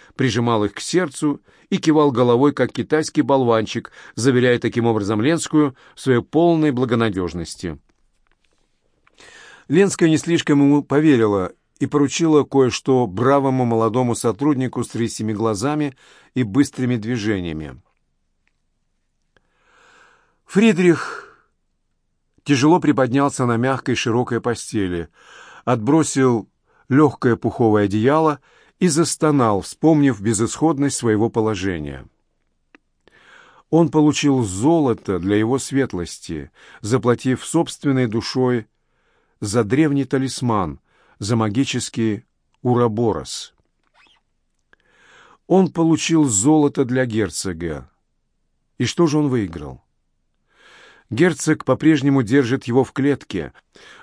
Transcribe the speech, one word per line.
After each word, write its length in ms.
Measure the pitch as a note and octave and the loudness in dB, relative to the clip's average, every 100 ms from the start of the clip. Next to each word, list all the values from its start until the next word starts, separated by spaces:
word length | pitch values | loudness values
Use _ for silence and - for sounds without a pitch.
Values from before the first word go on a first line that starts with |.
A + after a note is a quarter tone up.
| - | -20
прижимал 500 | - C3 A2 A#2+ A2+ | -4 -2 0 0 0
их 100 | G#2 | -2
к 60 | - | -6
сердцу 640 | - E3 F3 - D3+ C#3+ _ _ _ | -4 -2 -2 -4 -4 -4 _ _ _
и 100 | G3 | -2
кивал 340 | - D3+ D3 | 2 2 2
головой, 400 | B2 B2 A#2+ C#3+ | 2 2 4 2
как 200 | C#3 B2 | 2 -4
китайский 500 | - G2+ D3+ D#3 - | -4 -2 -2 -2 -2
болванчик, 680 | B2 C3+ B2 A2+ G#2+ A#2 - - - | 0 2 2 0 0 -8 -10 -20 -16
заверяя 440 | - A#2+ B2 B2 A#2+ | -2 0 2 2 2
таким 280 | A#2 A#2+ A#2 | 0 -2 0
образом 340 | A2 G2 G#2+ | 0 -2 -2
Ленскую 540 | B2 E3 - D#3 D3 C3 _ | 0 -2 0 0 0 -2 _
в 60 | - | -10
своей 220 | C3+ B2 | 0 0
полной 480 | - D3+ E3+ E3 D3+ | 0 2 2 2 0
благонадёжности. 1080 | B2 B2 A#2 A2+ F#2 F2 E2+ E2 - F2 D2 _ _ _ _ _ _ _ _ _ _ _ _ _ _ - - - - _ | 0 -2 0 0 -2 -6 -6 -10 -10 -12 -12 _ _ _ _ _ _ _ _ _ _ _ _ _ _ -20 -20 -20 -20 _
Ленская 400 | C#3+ G3 - E3 | 2 2 2 2
не 100 | D#3 | 2
слишком 420 | - E3+ - D3 | 0 -2 2 4
ему 220 | C#3+ D3 | 4 4
поверила 720 | C3+ C#3 D#3 C3 A2 G2+ F#2 - _ _ | 2 2 4 4 4 2 -2 -8 _ _
и 60 | C3 | -2
поручила 580 | D3 C#3+ - E3 D3+ | 0 0 0 2 2
кое-что 640 | C3 C#3 B2+ - - B2+ A#2+ | 4 2 2 0 0 0 0
бравому 580 | F#2 A#2+ C#3+ C3+ C3 | 0 2 2 2 0
молодому 500 | B2 A2+ A2+ A2 B2+ | 0 2 0 0 -2
сотруднику 720 | A2+ A#2+ G2+ C#3+ C3+ B2+ - | -2 -2 -2 -2 0 -2 -6
с 100 | A#2 | -8
рысьими 380 | - A#2 - A2 | -4 -6 -4 -6
глазами 640 | G#2 A2+ G#2 B2+ D3+ D3 C3+ _ _ _ | -2 -2 -2 -4 -2 -4 -8 _ _ _
и 80 | - | -4
быстрыми 540 | A#2+ G#2+ C#3 - B2+ B2 | -2 0 -2 -2 -4 -4
движениями. 840 | G#2+ B2 G#2 G2+ F2 D#2 D2+ B1+ _ _ _ _ _ _ _ _ _ _ _ _ _ _ _ _ _ _ _ _ _ _ _ _ _ _ | -4 -6 -4 -4 -4 -8 -10 -16 _ _ _ _ _ _ _ _ _ _ _ _ _ _ _ _ _ _ _ _ _ _ _ _ _ _
Фридрих 920 | _ F#3+ A3+ F3 F3+ D3+ - - - _ _ _ _ _ _ _ _ _ _ _ | _ 2 4 4 4 2 -2 -12 -18 _ _ _ _ _ _ _ _ _ _ _
тяжело 360 | - C#3 D3 F3 | -2 2 4 4
приподнялся 640 | D3 C#3 C3 C3+ C#3 - | 2 0 2 0 -2 -2
на 120 | B2 A#2 | -2 0
мягкой 380 | B2+ C3 - A#2 | -2 -2 -4 -4
широкой 440 | B2 A#2 B2 A#2 | -2 -2 -2 -4
постели – 680 | A#2+ A2+ - A2+ F#2+ F2 E2 _ - - - - | -4 -6 -6 -4 -4 -4 -8 _ -20 -20 -20 -12
отбросил 840 | - B2 G#2+ D#3 D3 C#3 C3 A#2 - _ _ _ _ | -4 -2 2 0 0 2 2 2 -4 _ _ _ _
лёгкое 460 | C3 D3+ - B2+ | 4 4 2 0
пуховое 520 | A2+ A#2 - A#2 G#2 G2+ | 0 -2 0 2 4 2
одеяло 520 | G#2+ A#2 D3+ D#3+ C#3+ _ _ _ _ | 0 2 2 0 -2 _ _ _ _
и 80 | F#3 | 0
застонал, 760 | D3 D#3+ - D#3 C#3+ A#2 G2+ | 2 -2 0 0 2 2 0
вспомнив 580 | - - D#3 D#3+ C#3+ A2 | -4 -2 2 4 2 0
безысходность 760 | G2+ G#2+ A2 - D#3 C#3+ C#3+ - | -2 -2 -2 0 -2 0 -2 -2
своего 320 | A#2+ G#2+ A2 | 0 0 0
положения. 800 | A#2 A2 G2+ G2 E2+ D2 C#2 - _ _ _ _ _ _ _ _ _ _ _ _ - - _ _ | 0 -2 -2 -4 -6 -8 -12 -18 _ _ _ _ _ _ _ _ _ _ _ _ -20 -20 _ _
Он 200 | D#3+ E3 | 2 2
получил 560 | D#3 D3+ C#3 D3 C3+ | 4 2 2 0 0
золото 760 | A2 F#2+ B2+ E3+ C#3 G#2+ - F#2 | 0 -2 0 2 2 -2 -4 -4
для 180 | F2+ G#2 | 0 0
его 220 | A2 C3 | 0 -2
светлости, 920 | - C3+ C3 F#2 E2+ - - D#2+ C2+ _ - - | -2 -4 -4 -4 -10 -12 -12 -12 -12 _ -20 -16
заплатив 640 | G2+ B2+ A#2+ A#2 C3 C3 | -4 -2 0 0 -2 -4
собственной 640 | - D#3+ D3+ - C#3+ C3 B2+ | -4 -4 -4 -6 -4 -2 -2
душой 640 | A2+ - C3+ B2+ B2 G#2 _ _ _ _ _ _ _ | -4 -6 -2 -2 -2 -6 _ _ _ _ _ _ _
за 240 | G#2 A2+ | -4 -2
древний 400 | G#2 C3 D#3 C#3 | 0 0 0 0
талисман, 720 | C3 C#3 C3 - B2 G#2+ E2+ C#2 _ _ _ _ | -2 -4 -4 -4 -2 -2 -2 -8 _ _ _ _
за 160 | G2 | -4
магический 920 | A#2 A2 G#2 C#3 B2+ - - A2 G#2 - _ _ _ | -2 0 0 -2 -4 -6 -4 -4 -4 -10 _ _ _
уроборос. 920 | B2 A#2+ A#2+ G#2+ A#2 E2 D#2 - - _ _ _ _ _ _ _ _ _ _ _ _ _ _ _ _ - - _ _ | -2 2 2 0 -2 -2 -8 -14 -16 _ _ _ _ _ _ _ _ _ _ _ _ _ _ _ _ -20 -20 _ _
Он 260 | F3+ F3+ | 2 2
получил 520 | E3 E3 D#3 - D#3+ | 2 2 2 2 2
золото 600 | C#3+ A#2+ B2 D#3 C#3+ C#3+ | 2 2 2 4 2 0
для 220 | B2+ B2+ C3 | -2 0 -2
герцога. 840 | A2 G2 - F#2+ E2+ E2+ D2 B1 _ _ _ _ _ _ _ _ _ | -2 -4 -4 -8 -8 -8 -10 -14 _ _ _ _ _ _ _ _ _
И 60 | |
что 220 | A#2+ - E3+ | -6 0 0
же 120 | D3+ | 2
он 100 | D3 | 0
выиграл? 540 | B2 G2 D#2 D2 B1+ _ _ _ _ _ _ _ _ _ - - _ _ | 0 -2 -8 -14 -18 _ _ _ _ _ _ _ _ _ -20 -20 _ _
Герцог 560 | A2 F3+ D3+ - D3+ | 0 0 0 -2 -2
по-прежнему 580 | - B2+ D3+ D#3 C3+ C3+ | 0 2 2 2 2 2
держит 420 | A2 C3+ A#2+ C3 | 2 2 2 -2
его 180 | - A#2+ | 0 0
в 100 | B2+ | 0
клетке, 600 | - C#3 C3+ - F#2 C#2+ - _ _ - - | -2 -2 -2 -6 -8 -8 -14 _ _ -20 -20